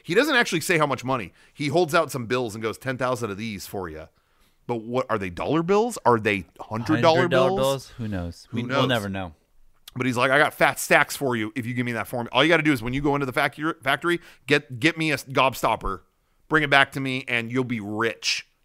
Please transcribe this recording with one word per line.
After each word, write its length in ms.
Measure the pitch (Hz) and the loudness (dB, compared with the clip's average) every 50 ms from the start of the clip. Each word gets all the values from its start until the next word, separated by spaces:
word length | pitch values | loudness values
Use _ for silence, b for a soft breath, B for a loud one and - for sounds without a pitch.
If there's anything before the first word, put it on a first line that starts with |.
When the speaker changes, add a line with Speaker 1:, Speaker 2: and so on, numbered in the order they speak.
| b | b
Speaker 1:
he 120 | - 165 | -2 2
doesn't 220 | 208 277 302 294 | 2 4 4 4
actually 240 | 240 226 - - 165 | 2 2 2 0 -2
say 160 | - - 185 | 0 2 2
how 100 | 160 151 | 2 2
much 180 | 143 135 113 - | 2 0 -2 -4
money. 280 | 123 131 127 101 82 - b b b b | -4 -4 -4 -4 -8 -14 b b b b
He 140 | b 143 143 | b -4 0
holds 260 | 127 170 180 156 143 | 2 2 2 2 2
out 160 | 175 160 135 | 2 0 0
some 160 | - 139 120 | -2 -6 -4
bills 280 | 104 123 127 127 117 98 | -2 -2 -2 -2 -4 -6
and 80 | 113 110 | -6 -6
goes, 140 | 110 101 - | -6 -6 -6
"Ten 200 | - 131 131 120 | -6 -8 -6 -4
thousand 320 | 131 123 127 110 117 107 | -2 -4 -2 -2 -4 -6
of 80 | 98 95 | -6 -6
these 280 | 110 117 104 92 - | -8 -8 -8 -10 -10
for 220 | - - 104 92 85 | -10 -10 -8 -8 -8
you." 200 | 78 76 80 - _ _ _ _ _ _ _ _ _ _ _ | -10 -12 -16 -18 _ _ _ _ _ _ _ _ _ _ _
But 100 | - 120 117 107 | -6 -6 -6 -6
what, 240 | 113 120 127 123 - | -4 -2 -2 -2 -2
are 80 | 113 110 | -2 -4
they 120 | 95 92 | -4 -4
dollar 320 | 87 87 87 92 131 160 170 | -6 -6 -4 -2 0 0 0
bills? 340 | 165 196 208 220 247 220 - - | 2 2 2 2 0 -2 0 4
Are 140 | 120 120 113 | 4 4 4
they 260 | 104 110 104 98 90 - _ - | 4 2 0 0 -2 -8 _ -18
hundred 400 | - - 107 110 117 - - - | -14 -10 -8 -6 -2 0 2 4
dollar 200 | - 165 160 170 | 4 4 6 4
Speaker 2:
Hundred 100 | 175 175 | 4 4
dollar 180 | 151 131 131 135 | 4 4 4 4
Speaker 1:
bills? 80 | - 127 | 2 2
Speaker 2:
bills? 280 | 131 135 139 135 - - - - | 0 0 0 -2 -4 -10 -12 -10
Who 100 | 117 107 | -8 -6
knows? 380 | 104 92 87 85 80 - - - | -4 -4 -6 -6 -8 -12 -14 -10
Speaker 1:
Who 60 | - | -8
Speaker 2:
We, 60 | 120 120 | -6 -4
Speaker 1:
knows? 120 | 120 131 139 | -2 0 0
Speaker 2:
we'll 80 | 139 131 | 2 2
never 200 | 127 117 101 101 | 2 0 -2 -2
know. 240 | 95 95 95 87 78 _ _ _ _ _ - - _ _ _ - - | -6 -6 -8 -8 -12 _ _ _ _ _ -20 -20 _ _ _ -12 -8
Speaker 1:
But 100 | 127 123 | -4 -2
he's 140 | 123 120 120 | -2 0 2
like, 120 | 123 135 | 2 4
"I 60 | 131 147 | 4 4
got 140 | 156 120 - | 2 2 2
fat 260 | - 170 151 127 - | 2 0 0 0 0
stacks 380 | - - 175 160 143 - - | 0 4 4 4 4 2 -2
for 180 | - 143 131 123 | -4 -2 -2 -2
you 140 | 117 107 107 - | -2 -2 -4 -6
if 80 | 131 113 | -6 -6
you 80 | 117 123 | -6 -4
give 140 | 120 127 | -4 -4
me 60 | 120 120 | -4 -4
that 140 | 113 101 - | -6 -6 -6
formula. 200 | - 123 117 - - | -6 -8 -6 -2 2
All 100 | 123 143 | 2 4
you 60 | 160 | 4
gotta 120 | 170 160 151 | 4 4 4
do 100 | 151 147 | 2 2
is 100 | 120 107 | 0 0
when 100 | 120 127 | -4 -4
you 80 | 139 | -2
go 140 | 143 151 139 | 0 0 0
into 100 | 143 143 | 0 -2
the 80 | 127 117 | -2 -2
factory, 400 | 151 143 143 - - 147 160 165 - - | 0 -2 -2 -2 -4 -6 -6 -6 -4 -2
factory, 380 | 135 139 147 - 170 175 165 B B B B B | -2 -2 0 0 -2 -2 -2 B B B B B
get, 320 | - 139 147 143 - 127 110 | 0 0 0 0 -2 -4 0
get 200 | 110 156 170 165 | 2 2 2 2
me 140 | 160 156 143 | 0 -2 -2
a 40 | |
gobstopper, 840 | 127 - - 135 143 131 131 123 - - 131 110 101 - 98 95 90 - _ _ _ _ _ _ _ _ - | -2 -4 -2 0 2 2 2 2 0 0 0 0 0 -2 -4 -6 -8 -10 _ _ _ _ _ _ _ _ 0
bring 140 | 156 156 151 | 0 0 2
it 60 | 139 | 4
back 240 | 139 139 139 - - | 6 6 6 4 0
to 80 | 143 | -4
me, 240 | 135 135 131 131 135 - | -4 -4 -4 -6 -4 -4
and 220 | 123 117 113 113 | -2 -2 -2 -2
you'll 140 | 120 127 131 | -2 -2 -2
be 160 | 120 123 113 | -2 -2 -6
rich. 680 | 101 101 107 107 113 113 101 - - - - - - _ _ _ _ | -6 -4 -2 -2 0 -2 -2 -2 -4 -4 -4 -4 -6 _ _ _ _